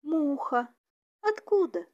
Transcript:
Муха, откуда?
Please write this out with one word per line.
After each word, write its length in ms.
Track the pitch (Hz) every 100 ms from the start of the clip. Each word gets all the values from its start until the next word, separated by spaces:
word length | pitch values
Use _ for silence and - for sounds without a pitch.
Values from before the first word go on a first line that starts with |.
Муха, 720 | 294 320 285 277 - 240 240 _ _ _ _ _
откуда? 680 | 415 427 - 403 339 175 175